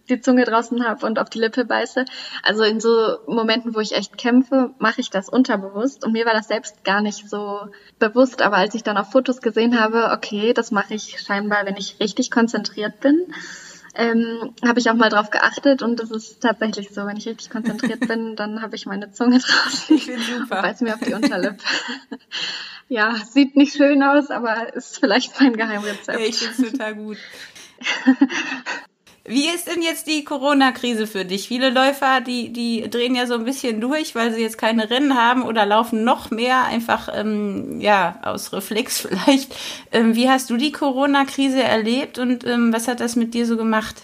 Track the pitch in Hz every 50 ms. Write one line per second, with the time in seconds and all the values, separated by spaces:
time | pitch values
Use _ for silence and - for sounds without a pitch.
0 | _ - 254 247 - 269 247 254 247 226 220 226 233 - 240 240 247 226 214 302
1 | 233 226 220 - - - - 220 226 220 220 262 240 220 226 220 226 262 - 254
2 | 262 254 - - - - - - - - 196 214 220 208 220 226 220 233 233 226
3 | 220 214 - - - - 214 233 220 220 220 233 233 233 220 220 214 208 - -
4 | 202 - - - - 240 240 254 262 - 277 262 254 233 - - - 220 - -
5 | 247 - - 190 190 - - 247 254 262 226 202 190 196 202 202 226 269 - -
6 | - 226 220 220 226 233 220 214 214 - 214 226 - - - _ - 190 190 208
7 | 208 208 202 - 208 208 214 208 208 202 202 202 202 202 - - - _ _ -
8 | 226 214 220 247 269 254 - - - 196 208 185 190 214 - 220 - 220 208 196
9 | 202 - - 262 254 - 247 254 - 233 214 220 226 240 247 233 220 220 220 233
10 | 226 190 - 220 - - 208 202 208 226 240 240 233 - 233 196 202 - 220 214
11 | - - - - - - 202 202 208 208 208 202 202 196 190 196 196 - - -
12 | 208 214 - - 247 - - 240 233 233 - 214 214 - - 214 208 214 - -
13 | - 277 294 339 359 - - - - - - - - - - - - - - -
14 | 233 233 226 226 233 226 226 233 220 - - - - 240 233 247 240 233 226 233
15 | 226 214 220 208 214 - - - - 220 - - - 285 269 262 - 233 233 233
16 | 226 220 220 220 - - - - - 233 220 - 220 220 202 214 202 - - 208
17 | 202 202 208 214 214 233 226 - - - - 220 233 233 214 214 - 233 220 -
18 | 254 226 226 226 226 226 220 214 208 214 214 226 220 208 226 220 - 214 196 202
19 | 202 202 - - 240 240 247 254 - - - - - 262 - - - - 311 277
20 | - 254 247 233 233 226 240 339 294 - 208 190 196 180 220 - 247 226 214 226
21 | 233 240 190 208 240 285 214 185 180 202 202 - - - - - - - 240 269
22 | - - 233 - _ - - - - - - - - - - - - - 262 214
23 | 214 220 233 220 214 - - 277 285 262 - 277 285 285 - 294 285 277 294 277
24 | 277 277 285 294 277 285 - - 240 226 214 226 226 - - 247 - - - -
25 | 294 220 196 254 254 - - - 269 269 226 220 226 220 214 208 208 208 202 -
26 | - - - 226 220 220 233 - 233 220 220 - 254 220 226 269 220 214 214 214
27 | 214 214 214 - - - - - - - - - - - _ - - - - -
28 | - 262 254 - 285 254 - - - - 269 254 - - - - - - _ _
29 | _ - - _ - - 214 277 294 320 349 339 - - 349 339 330 330 294 302
30 | - 294 311 302 285 - 302 277 262 285 294 277 269 262 247 - - 240 240 220
31 | 220 214 - 190 185 180 185 196 - - 240 254 262 262 240 262 262 269 277 277
32 | 285 262 262 262 240 247 247 247 226 233 233 240 233 233 233 226 - 214 - 240
33 | 240 254 254 247 247 240 240 240 226 240 269 269 - 247 226 214 220 254 294 311
34 | 311 302 - 233 226 233 226 226 226 220 226 - 247 220 226 226 220 214 240 262
35 | 294 277 269 240 233 240 247 254 247 240 226 226 208 202 208 220 226 226 233 220
36 | 220 240 285 - - - 226 214 240 254 254 254 247 - - 233 233 233 - -
37 | - - - - 208 214 214 208 208 202 196 190 - - - - - 202 208 196
38 | 180 170 185 - - - - - - - - 190 190 - 220 214 - - - -
39 | - - - 190 - 285 277 269 269 - - - - - - - - - - 226
40 | 233 226 226 226 247 254 269 262 262 - 233 233 285 302 294 - 311 277 254 254
41 | 277 285 277 285 277 277 - - 277 269 262 269 240 - - 226 214 226 240 269
42 | 302 - - - 254 247 254 240 - 240 240 240 233 233 226 226 226 262 247 233
43 | 233 233 233 240 226 226 233 233 240 233 233 220 220 226 220 220 220 - - -